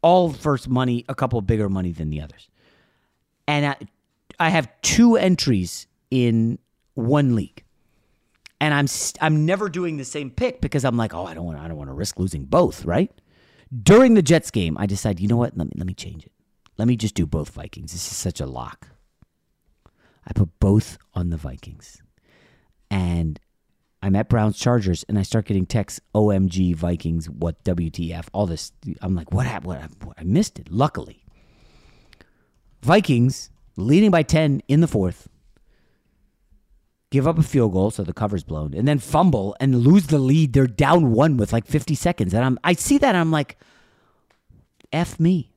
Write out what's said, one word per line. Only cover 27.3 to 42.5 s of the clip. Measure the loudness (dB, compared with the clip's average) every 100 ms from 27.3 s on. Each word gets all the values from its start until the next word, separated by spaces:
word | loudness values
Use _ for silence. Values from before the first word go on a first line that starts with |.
what, | -6 -6 -6 -4
W | -4 -4
T | -6 -8
F?" | -8 -10
All | -4 -4
this. | -4 -10 _ -14 -10
I'm | -4 -4
like, | -2
"What | -4 -2
hap-, | -6 -10
what | -12
hap-, | -12 -18
what, | -20 -12
I |
missed | -2 0 0 -6
it." | -10
Luckily, | -2 -2 -2 -14 -18 -20 _ _ _ _ _ _ _ _ _ _ _ _ _ _ _
Vikings | 2 2 4 2 2 0 -12 _ _ -8
leading | 2 4 6
by | 4
ten | 2 2 2 -2 0
in | 2
the | 2
fourth, | 2 -2 -4 -16 _ _ _ _ _ _ _ _ _ _ _ _ _ _ _ _ _ _
give | 0 0
up | 2
a |
field | 0 2 2
goal, | 2 0
so | -2
the | -8
cover's | -4 -4 -4
blown, | -6 -8 -6
and | -2 0
then | 0
fumble | 0 2 2 2 -2 -4
and | 0 4
lose | 6 6 6
the | 0
lead. | 4 4 4
They're | 4 2
down | 2 4 4 4
one | 4 4 2
with, | 0
like, | -2 -2
fifty | -4 -2 -2
seconds. | -2 -2 0
And | 0
I'm, | 0